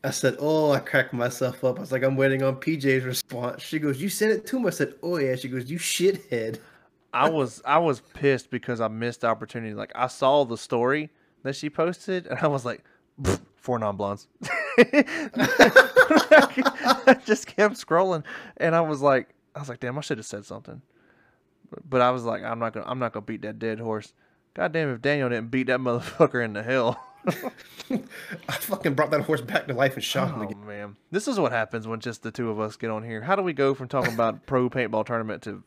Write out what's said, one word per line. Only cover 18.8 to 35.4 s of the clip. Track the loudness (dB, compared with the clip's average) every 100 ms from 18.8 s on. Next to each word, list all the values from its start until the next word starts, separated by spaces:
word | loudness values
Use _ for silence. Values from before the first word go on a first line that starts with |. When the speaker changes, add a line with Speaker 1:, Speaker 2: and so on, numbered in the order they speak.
Speaker 2:
was | 2 2
like, | 4 4 0 _ _ -14
I |
was | -12
like, | -8
"Damn, | -6 -6
I |
should | -4 -6
have | -6
said | -12 -12
something." | -16 -14 -18 _ _ _ _ _ _ _ _ _
But, | -18 -2
but | 2
I | 4
was | 2
like, | -2 -6
"I'm | -6 -4
not | -6
gonna, | -6 -8
I'm | -4
not | -4
gonna | -6 -10
beat | -10
that | -10 -8
dead | -6 -6
horse." | -6 -6 -8 _ _ _ _
God | -6 -4
damn, | -2 -4
if | -2
Daniel | 0 0 0
didn't | -2 -2
beat | -2 0
that | 0
motherfucker | 0 -2 -4 2 2 4
into | -4 -4
hell. | -2 0 0 -2 -10 -8 -6
<laughs> |
Speaker 1:
<laughs> | -6 -8 -12 -20 -20 -6 -6 -6 -16 -14 -14 -10
I |
fucking | -8 -6 -4 -2
brought | 0 2
that | 0
horse | 0 -2
back | 0 -4 -2
to |
life | 0 0 0
and |
shot | -4 -2 -2
him | -4
Speaker 2:
Oh, |
Speaker 1:
again. | -10 -12 -12
Speaker 2:
man. | -14 -14 -16 _
This | -4 -2
is | 0
what | 0
happens | 0 -2 -4 -6
when | -8
just | -8 -8
the | -10
two | -6 -4
of | -2
us | -6 -6
get | -6
on | -6
here. | -6 -8
How | 0 0
do |
we | 0
go | 2 0
from | 0 -2
talking | -2 -2
about | 0 0 0 -2
<laughs> |
pro | 0 2
paintball | 0 -2 -2 -2
tournament | -4 -6 -8